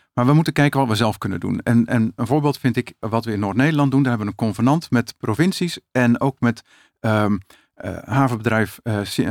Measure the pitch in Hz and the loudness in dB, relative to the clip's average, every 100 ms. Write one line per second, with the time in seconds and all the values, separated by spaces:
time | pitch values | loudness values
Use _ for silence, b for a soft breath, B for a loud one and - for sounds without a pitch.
0 | b - 123 151 160 151 143 139 127 104 | b 0 4 4 2 2 2 2 0 2
1 | 113 101 101 92 98 95 - 117 113 120 | 0 -2 -6 -6 -4 -4 2 2 4 0
2 | 110 - 117 147 147 135 131 120 123 - | 0 -2 -2 0 0 0 -2 -2 -6 -10
3 | 110 110 113 104 101 98 143 151 139 135 | -4 -4 -2 -4 -2 0 0 2 2 2
4 | 131 117 104 95 113 101 120 160 - 120 | 2 0 -4 -2 -4 0 2 2 0 -2
5 | 113 - - 107 180 - 175 - - 127 | -2 -8 -6 0 0 0 -6 -6 -6 0
6 | 120 120 143 - 120 113 b b b _ | 2 2 0 0 -2 -2 b b b _
7 | 113 107 104 101 b b b _ 98 85 | 0 2 0 -2 b b b _ -12 -10
8 | - 127 135 117 110 110 104 - 117 104 | -4 0 0 0 0 0 -2 -4 -6 -4
9 | 101 - - | -4 -4 0